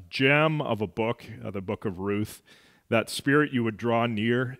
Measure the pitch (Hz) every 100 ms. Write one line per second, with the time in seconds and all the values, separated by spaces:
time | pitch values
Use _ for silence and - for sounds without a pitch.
0 | 92 - 135 147 156 151 123 107 98 -
1 | 113 - - 120 113 98 92 101 110 87
2 | 98 101 107 - _ - _ _ - 113
3 | - - 143 147 143 127 113 101 117 117
4 | 120 107 117 120 127